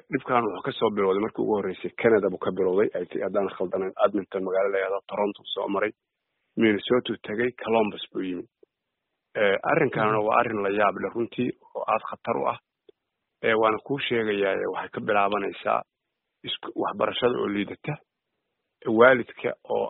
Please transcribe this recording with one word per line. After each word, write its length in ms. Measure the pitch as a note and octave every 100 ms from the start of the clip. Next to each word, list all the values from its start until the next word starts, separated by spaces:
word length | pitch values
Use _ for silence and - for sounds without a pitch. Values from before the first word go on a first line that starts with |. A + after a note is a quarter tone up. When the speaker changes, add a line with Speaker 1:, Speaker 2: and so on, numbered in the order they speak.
| -
Speaker 1:
dhibkan 360 | C3+ - B2
wuxuu 200 | A#2 F2+
ka 80 | -
soo 180 | - A2+
bilowday 320 | G#2 G2 F#2+
markii 220 | A2 -
ugu 100 | A2 G#2
horreysay 360 | F#2+ F2+ F2
Canada 360 | - A#2 A2 G2
buu 80 | F2+
ka 140 | -
bilowday, 380 | F#2 F#2 F#2 A2
ay 140 | F#2 F2+
ti-, 160 | -
haddaan 280 | F#2+ G2+ F#2+
khaldanayn, 440 | - F#2 F#2+ F#2+ -
Edmonton 460 | G#2 G2+ F#2 G2
magaalo 260 | F#2+ F#2 G2
la 60 | G2
yidhaahdo, 220 | F#2+ G2 -
Toronto 360 | G2+ G#2 G2+
soo 240 | - - G2+
maray, 220 | G2+ G#2+ - _ _ _ _ _ -
Minnesota 560 | A2+ G2+ - B2 A#2+ G#2+
tagay, 280 | - G#2+ B2
Columbus 500 | B2 - A2+ G#2 F#2 -
buu 140 | -
yimid. 260 | F#2+ F2 - _ _ _ _ _ _ _ _ -
Ee, 220 | G2+ G2
arrinkaana 560 | - D3 C#3 A#2+ G#2+ G#2+
Speaker 2:
Mhm. 80 | G#2+
Speaker 1:
waa 120 | A#2+
arrin 220 | A#2 A2
la 60 | G2
yaab 260 | G2+ G2+ F#2+
leh 140 | G2
runtii 360 | A2+ A#2 - B2 -
oo 200 | _ - G#2
aad 180 | A2
khatar 340 | - A2 - B2
u 80 | C3
ah. 100 | B2 _ _ _ _ _ _ _ _
Ee, 100 | A#2
waana 240 | A2 A2 G#2+
kuu 220 | - C#3
sheegayaa, 540 | - A#2+ A2 G2+ G2 F#2+
ee, 120 | F#2+
waxay 220 | F#2+ -
ka 100 | -
bilaabanaysaa 800 | A#2+ G#2 G2+ G2+ G2 - G#2+ A2 - _ _ _ _ _
isku-, 300 | A#2+ - - -
waxbarashada 600 | - G2+ G#2+ - B2 B2+
oo 100 | G#2+
liidata, 460 | G2+ G2 F#2+ - D3 _ _ _ _ _ _ _ _ -
ee, 40 |
waalidka 640 | A2 B2 C3 A2 - B2 -
oo 220 | - A2 A2